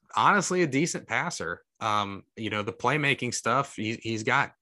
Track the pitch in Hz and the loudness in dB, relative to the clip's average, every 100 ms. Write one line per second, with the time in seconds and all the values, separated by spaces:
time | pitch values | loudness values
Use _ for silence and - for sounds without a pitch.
0 | _ 107 139 196 - 180 160 135 170 - | _ 2 4 4 2 0 2 2 0 -4
1 | - 117 165 - 82 87 _ - 110 104 | -4 -4 -4 -6 -8 -8 _ -6 0 0
2 | 101 98 - - 104 107 104 - 120 151 | 0 -6 -14 -8 -4 -4 -4 -2 0 2
3 | 143 127 123 - 117 131 - - 110 113 | 2 0 -2 -2 0 0 0 -4 -6 -4
4 | 113 110 117 135 - _ | -4 -2 2 2 0 _